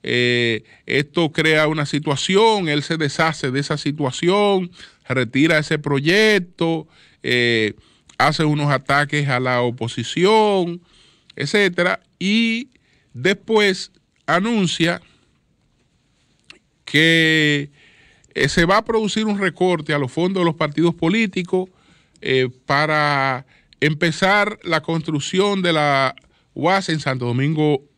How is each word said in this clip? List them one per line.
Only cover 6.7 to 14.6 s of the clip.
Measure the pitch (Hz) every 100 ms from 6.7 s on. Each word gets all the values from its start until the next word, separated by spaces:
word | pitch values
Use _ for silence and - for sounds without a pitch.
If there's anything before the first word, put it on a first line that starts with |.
| 160 156 _ _ _
eh, | 131 123 120 117 107 - _ _ _ -
hace | 143 156 156
unos | 151 147
ataques | 135 - 143 147 147 143
a | 127
la | 127 123
oposición, | 123 120 113 - 113 - 185 220 214 196 170 175 _ _ _ _ _ -
etcétera, | 143 214 196 180 175 190 _ _
y | 185 220 226 226 254 _ _ _ _
después | 120 139 190 - 220 208 185 - _ _ _ -
anuncia | 165 214 226